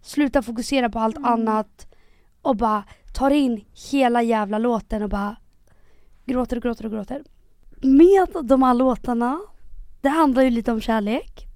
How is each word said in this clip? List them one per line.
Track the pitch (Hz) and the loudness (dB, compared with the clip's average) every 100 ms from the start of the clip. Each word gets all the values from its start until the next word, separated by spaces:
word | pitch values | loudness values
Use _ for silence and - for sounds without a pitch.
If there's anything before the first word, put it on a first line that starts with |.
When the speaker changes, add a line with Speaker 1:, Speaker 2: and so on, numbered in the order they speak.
Speaker 1:
slutar | - - 285 277 | -6 -2 0 0
fokusera | 233 226 233 277 240 | -2 -8 -2 0 0
på | 226 | -2
allt | 220 220 | -4 -2
Speaker 2:
Mm. | 247 | -2
Speaker 1:
annat | 233 220 214 214 _ - - _ _ _ _ | 0 0 -2 -4 _ -20 -20 _ _ _ _
och | - 214 | -2 0
bara | 233 214 202 - - | 0 -2 -6 -20 -14
tar | - 269 | -2 2
in | 294 269 220 - - - | 2 0 -4 -10 -20 -6
hela | 277 254 240 | 0 2 2
jävla | 233 220 202 214 | 0 0 -2 -2
låten | 240 226 - 214 | -2 -2 -4 -6
och | 208 | -4
bara | 202 202 226 _ _ _ - - - _ - | -4 -6 -10 _ _ _ -20 -20 -20 _ -18
gråter | - 254 247 240 | -6 -4 -4 -4
och | |
gråter | 240 233 226 | -6 -6 -8
och | |
gråter. | 214 196 277 - _ _ _ - - | -10 -10 -14 -14 _ _ _ -20 -4
Med | 269 277 349 392 349 339 | 4 8 8 8 2 -4
de | 240 262 | 2 4
här | 254 | 4
låtarna, | 240 262 247 - 233 240 302 427 - - - - - | 4 2 0 -4 -2 -2 -4 -10 -18 -16 -16 -16 -4
det | 277 | -2
handlar | 311 302 254 | 2 2 4
ju | 262 | 2
lite | 233 220 | 2 -2
om | 220 | -4
kärlek. | 226 220 208 254 - - - | -2 -2 -2 -6 -8 -18 -20